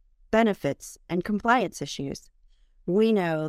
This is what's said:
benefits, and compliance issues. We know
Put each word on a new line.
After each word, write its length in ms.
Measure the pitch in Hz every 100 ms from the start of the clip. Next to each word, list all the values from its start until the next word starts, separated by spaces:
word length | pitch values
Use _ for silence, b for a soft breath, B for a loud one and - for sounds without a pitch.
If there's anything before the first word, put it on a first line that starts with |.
| _ _ _
benefits, 680 | 220 226 190 143 135 - - -
and 120 | 175
compliance 600 | 175 208 226 247 180 -
issues. 480 | 143 - 139 - - _ _ _ _ _ -
We 280 | 190 226
know 340 | 208 175 156